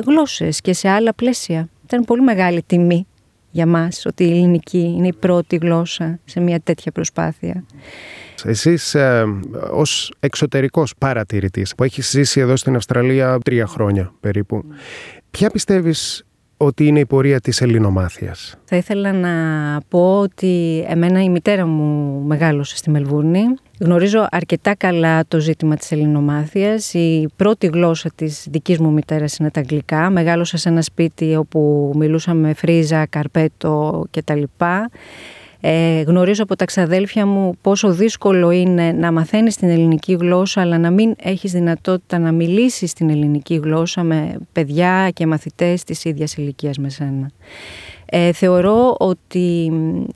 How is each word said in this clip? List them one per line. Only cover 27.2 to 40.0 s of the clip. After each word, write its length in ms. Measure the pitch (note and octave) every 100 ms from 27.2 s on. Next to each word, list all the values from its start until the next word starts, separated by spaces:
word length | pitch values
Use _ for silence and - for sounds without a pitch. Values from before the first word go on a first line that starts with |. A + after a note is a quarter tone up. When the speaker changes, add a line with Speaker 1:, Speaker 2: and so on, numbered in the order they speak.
| D#3 -
Speaker 1:
πρώτη 320 | G3 A3 F#3
γλώσσα 420 | E3 F3 E3 D#3+ -
της 320 | D#3 D3 -
δικής 300 | D3+ - E3+
μου 120 | D#3+
μητέρας 460 | D3+ - D#3 D3+ -
είναι 140 | D3+
τα 80 | D#3
αγγλικά. 500 | C3+ D3+ - D#3 F3
Μεγάλωσα 480 | F#3 E3 E3+ E3+ E3+
σε 120 | E3+
ένα 120 | E3
σπίτι 540 | D#3+ - E3 - D#3+ D#3
όπου 560 | D#3 D#3+ D3 D3 C#3+ D3
μιλούσαμε 580 | D#3 D#3+ F3 E3 D#3
φρίζα, 520 | D3+ F3 E3+ D#3 D#3+ D#3
καρπέτο 1000 | D3+ D3 E3+ D#3+ - D#3+ D3+ D3+ D#3+ D#3+
κτλ. 320 | - D3+ D3 C#3+ - F3 F3+ A#3 - - - - - - _
Ε, 400 | D3+ D#3+ E3 D#3+
γνωρίζω 420 | D#3 F3+ F3+ G#3
από 120 | G#3 F#3+
τα 100 | F#3
ξαδέλφια 600 | - E3+ F#3 G3+ A3 G3+
μου 280 | G3 F#3+ F3
πόσο 300 | - G3 G#3+
δύσκολο 600 | E3+ A3 - G3+ F#3 E3+
είναι 400 | F3+ F3+ F3 E3+
να 200 | E3 E3+
μαθαίνεις 440 | E3 D#3+ G#3+ A3+ G3+
την 140 | F3+
ελληνική 440 | E3+ E3 D#3